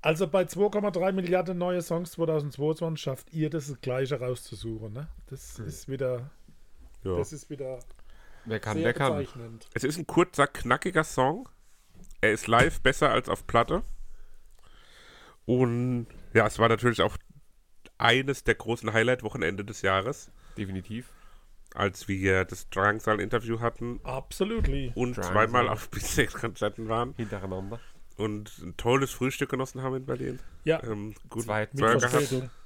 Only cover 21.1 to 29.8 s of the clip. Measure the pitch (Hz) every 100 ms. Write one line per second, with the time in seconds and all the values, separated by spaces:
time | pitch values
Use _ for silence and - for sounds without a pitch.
21.1 | - - - - - - - 101 92 -
22.1 | 98 95 92 92 90 - - 98 107 -
23.1 | 107 101 117 113 113 117 - 117 120 -
24.1 | 131 - - 196 226 - 139 131 117 123
25.1 | 120 90 98 110 123 120 107 - - -
26.1 | - 123 - 113 - 107 - 110 113 123
27.1 | 143 110 101 95 92 98 113 - - -
28.1 | - 110 104 104 - 87 87 117 131 139
29.1 | - 127 - 139 131 131 131